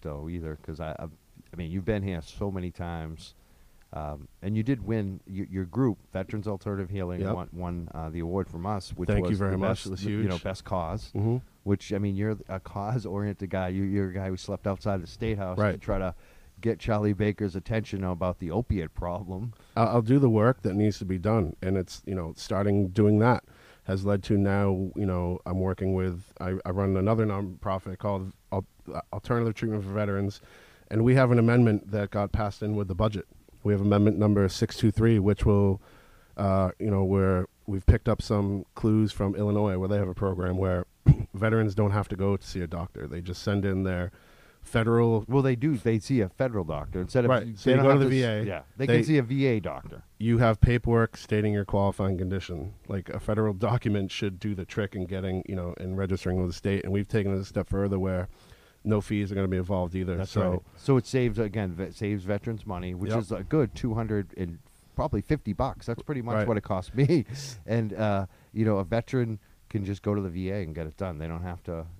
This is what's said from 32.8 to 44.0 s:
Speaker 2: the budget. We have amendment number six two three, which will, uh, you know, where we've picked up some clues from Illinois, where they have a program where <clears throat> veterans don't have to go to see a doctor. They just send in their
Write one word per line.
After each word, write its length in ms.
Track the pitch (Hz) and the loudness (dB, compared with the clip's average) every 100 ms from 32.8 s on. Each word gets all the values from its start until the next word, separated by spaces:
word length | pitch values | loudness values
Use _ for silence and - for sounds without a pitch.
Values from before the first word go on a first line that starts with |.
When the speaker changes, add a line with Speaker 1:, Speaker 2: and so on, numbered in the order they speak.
| 95 | -2
Speaker 2:
the 60 | |
budget. 320 | 90 110 101 - - - - | 0 0 0 -8 -16 -20 -4
We 120 | 104 | 2
have 80 | 101 | 4
amendment 340 | 101 101 104 95 | 6 6 6 6
number 300 | 107 101 95 | 4 6 4
six 280 | - 110 - | 2 -2 2
two 120 | 113 | 2
three, 280 | - 117 110 | 4 6 6
which 260 | 98 101 | 4 4
will, 380 | 113 101 101 95 - - - - _ - | 6 6 4 2 -4 -20 -20 -20 _ -2
uh, 320 | 98 95 92 - | 2 4 2 0
you 120 | 107 | 0
know, 140 | 98 | 2
where 420 | 95 98 95 92 92 _ - | 4 4 4 2 0 _ -6
we've 180 | 98 | 0
picked 240 | - 117 - | 4 4 4
up 140 | 107 | 0
some 420 | - 104 101 98 - | 2 2 2 -2 -6
clues 380 | - 113 107 107 | -2 2 4 4
from 220 | - 98 | 2 -2
Illinois, 420 | 98 104 104 104 92 | 0 0 2 2 0
where 120 | 95 | 0
they 100 | 101 | 0
have 100 | 95 | 0
a 60 | |
program 420 | 87 101 90 90 92 | 0 -2 0 -2 0
where 300 | 95 87 90 _ - | 0 0 -4 _ 6
<clears throat> 280 | - - | 6 4
veterans 400 | 98 110 113 107 | 0 2 2 2
don't 180 | 98 104 | 2 2
have 160 | 104 98 | 2 -2
to 80 | 95 | -2
go 200 | 98 98 | 0 0
to 80 | - | -2
see 140 | 95 | -6
a 40 | 85 | -6
doctor. 400 | 87 90 - 71 | -6 -8 -8 -8
They 140 | 82 | -8
just 220 | 90 87 | -8 -6
send 220 | - 101 98 | -2 0 0
in 160 | 95 | 0
their 280 | 95 90 | 0 -2